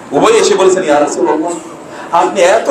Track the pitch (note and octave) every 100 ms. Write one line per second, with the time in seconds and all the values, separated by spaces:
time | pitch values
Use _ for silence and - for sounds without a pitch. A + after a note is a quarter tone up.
0 | - C#3 G3 A3+ - G3 F#3+ F3 D#3 D3
1 | D3 C3 D3+ D#3 E3 E3+ - - - -
2 | - E3+ F#3 G#3+ F3 G#3 -